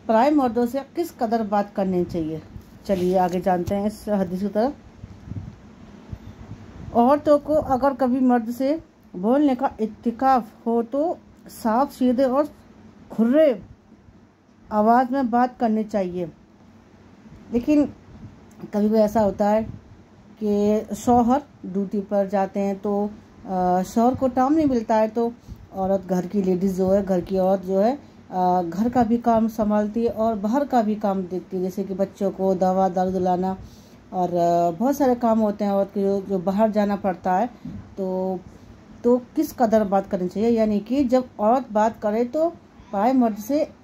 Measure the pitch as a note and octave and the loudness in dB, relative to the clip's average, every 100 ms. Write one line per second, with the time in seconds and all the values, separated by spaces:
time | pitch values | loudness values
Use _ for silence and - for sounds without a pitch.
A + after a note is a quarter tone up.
0 | - A3 C4+ D4+ B3+ A3+ A#3+ C4+ C4+ - | 0 2 4 4 2 0 -2 -2 -8 -6
1 | E4+ - A#3+ A3+ G#3 G#3 G3+ - F#3+ F3+ | -6 -4 -2 -2 0 -2 -2 -2 -2 0
2 | E3+ F3 D#3 D#3+ - - - - - F#3+ | -2 -2 -4 -6 -10 -20 -20 -16 -4 -2
3 | F3+ F#3 F3+ F3+ F3+ F3+ F3 G3+ G#3 G#3 | 2 2 2 0 0 0 0 -2 -4 -6
4 | - G#3 F#3+ F3+ G3+ G#3 B3 D4 - - | -4 -2 -2 -4 -4 0 -2 -2 -16 -20
5 | - - - - - - - - - - | -20 -20 -12 -12 -12 -18 -20 -20 -20 -20
6 | - - - - - - - - - A3+ | -18 -18 -18 -20 -18 -18 -18 -18 -4 2
7 | A#3+ D4 D4+ D4 C#4+ D4+ - C4 C#4 C4 | 4 4 4 2 2 -2 0 0 0 0
8 | B3+ C4 B3+ B3 A3+ A#3+ C4+ D#4+ - _ | 0 2 2 2 0 -4 -2 -2 -6 _
9 | - F3+ G3+ C4+ D4+ B3 C4+ - A3 G#3+ | -16 -4 0 2 2 2 -2 -4 -6 -4
10 | A#3+ A3+ C4 C4 - - A#3 A#3 A#3 C#4 | -6 0 2 2 0 -8 -2 -2 -2 -2
11 | D#4+ - - - - - A#3 A3+ C#4+ - | -2 -4 -12 -20 -20 -6 -2 0 0 0
12 | B3+ B3 C4+ C4+ D4+ - - - - - | 0 2 2 2 -2 -4 -20 -20 -20 -20
13 | - - A3+ C#4+ D#4 G3+ - - _ - | -14 0 2 6 4 2 -8 -20 _ -20
14 | - - - _ _ _ - G#3+ G#3+ A#3 | -20 -20 -20 _ _ _ -6 0 4 4
15 | B3+ C4+ B3 A#3+ B3 A#3+ A#3 A3 G#3+ G#3+ | 2 -2 0 0 0 0 -2 -2 -2 -4
16 | F#3 F3 E3 - - - - - - - | -4 -4 -8 -10 -20 -20 -20 -20 -20 -20
17 | - - - - - A#3 B3 D4+ C#4+ - | -20 -20 -20 -20 -4 -4 2 2 2 -4
18 | - - - - - - - G#3 G#3 A3 | -20 -20 -20 -20 -20 -18 -8 -2 2 4
19 | G#3 A3+ G#3 F#3+ G#3 G#3+ A3 - - - | 2 4 0 2 0 0 -2 -10 -20 -20
20 | - - - - G#3+ G#3 G#3 G#3+ G#3+ G#3 | -20 -20 -20 -8 -2 0 2 0 -2 -6
21 | - A#3+ A#3 C4 - - G3 F#3 F#3+ G#3 | 2 4 4 2 -2 -16 -8 -6 -4 -6
22 | G3 G3+ G3 G3 G3 G#3 G3 G3 G#3 G3+ | -2 -2 0 0 -2 -2 -4 -2 -2 -2
23 | G#3 G#3 - - - F#3 F3+ F3+ F#3+ - | -4 -8 -20 -20 -8 -2 2 0 0 2
24 | A#3 B3+ C4 B3+ C4 D#4+ D4+ B3 A3 A3 | 2 2 -2 0 2 2 2 0 0 0
25 | A3 A3+ A#3 A#3 - - - G3 F#3+ G3 | 0 0 -4 -4 -18 -20 -14 -6 -2 -2
26 | F3+ F#3 F3 G#3 F#3 F3+ G3 F#3 F#3 G3 | 0 -2 -2 -2 0 2 0 0 2 2
27 | F#3+ F#3 F3 F#3+ F#3 G3 F3+ F#3+ G#3+ C#4+ | 2 -2 0 0 2 0 0 0 2 0
28 | - - - F#3 F3+ F3+ E3+ F3 A#3 B3+ | -8 -20 -10 -2 2 2 0 -2 0 2
29 | A3 A#3 A#3+ A3+ A3 A3+ G#3+ G#3 G#3+ A3 | 2 2 2 2 2 0 0 0 0 -2
30 | A#3 - A3+ A3 G#3 C4 C#4+ B3+ G#3+ G#3+ | -2 0 -2 -2 -2 -2 0 0 0 -2
31 | G#3+ F#3+ F3+ F3+ F3 F#3+ F#3 F#3 F#3 F#3 | -2 -2 -4 -8 -6 -6 -4 -4 -6 -4
32 | F#3+ - G3 F#3+ F#3+ F#3 F#3 F#3 F#3+ F3+ | -4 -2 -4 -2 0 2 2 2 0 0
33 | F#3 F#3 F3+ F3+ F#3 F#3+ - - - - | -2 0 0 0 -2 -4 -12 -20 -20 -20
34 | - F#3+ F3 F3 E3+ E3+ E3+ E3 B3 C#4+ | -10 -4 -2 0 2 2 2 0 -2 2
35 | C4 A#3+ A#3+ A3 G#3+ G#3 G3+ G3 G3 G3+ | 2 2 2 2 2 0 0 0 0 -2
36 | G3 G3 F#3+ G3 F3 F#3+ A3 G#3 G3+ G3+ | -2 -2 -2 -4 -2 0 0 2 0 0
37 | G3+ F3+ F#3+ F#3 A#3+ - - - - - | -2 -4 0 0 -2 -6 -16 -16 -16 -8
38 | F#3+ F#3 F#3+ F#3 - - - - - - | -6 -4 -4 -6 -10 -20 -20 -20 -20 -4
39 | A#3+ B3 B3 - D4+ - A#3 A3 G3+ G3 | 0 0 0 -4 -4 0 2 2 2 0
40 | F#3+ F#3 F3+ F#3+ A3+ A#3 G#3+ G#3 G#3 C4 | 0 -4 -4 -2 0 2 2 0 -2 -2
41 | B3+ B3+ B3+ - G#3+ C4 B3+ G#3 A3 A3 | 2 2 0 -2 2 2 0 0 0 0
42 | G#3+ G#3+ A#3+ D4+ E4 E4 - - - G3+ | -4 -2 -2 0 -2 -4 -20 -20 -8 -2
43 | A3+ C4+ A#3 G#3 G#3 C#4+ - - | 2 2 2 0 -4 -2 -2 -4